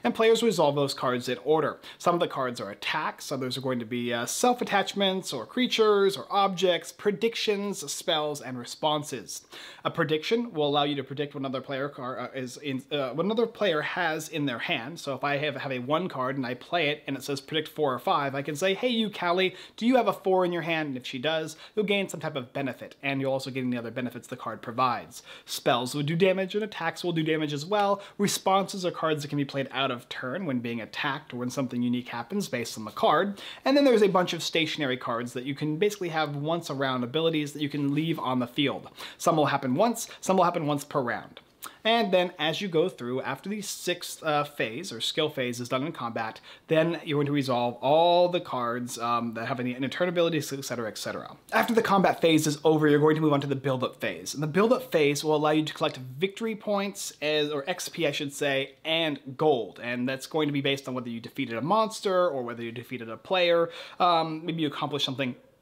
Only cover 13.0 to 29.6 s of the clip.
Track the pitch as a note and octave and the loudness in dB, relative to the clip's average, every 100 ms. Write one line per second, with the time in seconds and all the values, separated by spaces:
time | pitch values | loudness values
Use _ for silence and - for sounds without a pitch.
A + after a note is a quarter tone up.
13 | C3 C#3 F3+ A3+ A3+ - G#3 D3+ D3 - | -2 0 0 2 0 0 0 2 -2 -2
14 | E3+ D#3 D#3 D#3+ C#3+ A#2 - D3+ A#2+ E3+ | -2 -2 -4 -2 -2 -2 -2 -2 -4 -8
15 | - C3 C#3+ C#3+ D3+ C3+ C#3 B2+ B2 D#3 | -6 -4 -2 0 -2 -4 -4 -4 0 0
16 | F3+ C3+ B2+ C#3 B2 B2 - F3 D3 D3+ | 0 -2 -2 -2 -4 -6 -2 0 0 -2
17 | - C3+ C3 C#3 - D#3 D#3 - D3 B2 | -6 -8 -6 -8 -4 -4 -4 -2 0 0
18 | - E3+ C#3 C#3 C#3 D3 F#3+ G3 B3+ A3+ | 0 2 0 -4 -4 0 0 2 0 0
19 | G#3+ - G3+ F3+ F#3 F#3 - - A3+ C4 | -2 -2 0 2 2 -2 -20 0 4 4
20 | G#3 - G3 F#3 F3+ F3 D#3 E3 D3+ B2+ | 4 0 2 4 4 0 -2 -2 -2 -6
21 | - C3 D3 D#3+ D#3 - - - G3+ G3+ | -8 -4 -2 -2 -4 -10 -6 -4 0 0
22 | F#3+ E3+ D#3+ D3 B2 C#3 C3+ A#2+ G#2+ - | 0 -6 -6 -6 -6 -4 -4 -6 -14 -8
23 | C#3 C#3 C3+ C3 C3 C3 B2+ B2 A2+ A#2+ | -4 -2 0 -2 -2 -4 -2 -2 -4 -6
24 | B2 A#2+ - A#2+ A#2+ G#2+ - A#2 B2+ A2 | -6 -8 -12 -10 -8 -8 -8 -2 0 0
25 | E2 - - - - - - B2 B2+ D3 | -8 -18 -18 -20 -12 -2 2 2 2 -2
26 | D3 E3+ F#3+ F#3 F#3+ G#3 G#3+ - E3 E3 | -2 4 4 4 0 -2 -4 -4 -4 -2
27 | F3 E3 D#3 D#3 D3+ D3 D#3+ G#3 G3+ G3+ | -2 0 0 0 0 -4 0 2 2 0
28 | - - G3 - G3+ F#3+ F#3+ G3 F3+ - | -4 -2 0 2 2 2 2 -2 -4 0
29 | D#3+ D3+ C#3+ D3 C#3 C#3 | 0 0 0 -2 -2 -2